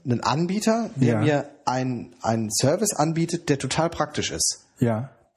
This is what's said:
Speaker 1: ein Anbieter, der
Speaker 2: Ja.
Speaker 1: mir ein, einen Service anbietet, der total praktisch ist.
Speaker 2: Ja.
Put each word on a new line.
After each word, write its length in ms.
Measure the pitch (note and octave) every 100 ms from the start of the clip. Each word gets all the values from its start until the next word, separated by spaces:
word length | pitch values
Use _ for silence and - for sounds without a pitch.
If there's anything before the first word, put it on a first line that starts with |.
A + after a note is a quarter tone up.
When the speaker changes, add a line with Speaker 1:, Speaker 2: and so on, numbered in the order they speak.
| -
Speaker 1:
ein 160 | A#2+
Anbieter, 720 | - C3 F3 G3 A3 A3+ A3+ -
der 180 | B2 A2+
Speaker 2:
Ja. 40 |
Speaker 1:
mir 280 | D3+ D3 - - -
ein, 500 | B2+ B2+ A#2+ - -
einen 300 | - A2+ G#2+
Service 420 | - B2+ F3 G#3+
anbietet, 560 | - D#3 D#3+ E3 E3+ -
der 80 | C#3
total 320 | C3 - D#3+
praktisch 400 | - D3+ - G2
ist. 320 | - - - _ -
Speaker 2:
Ja. 320 | A#2+ A2 C3+ - _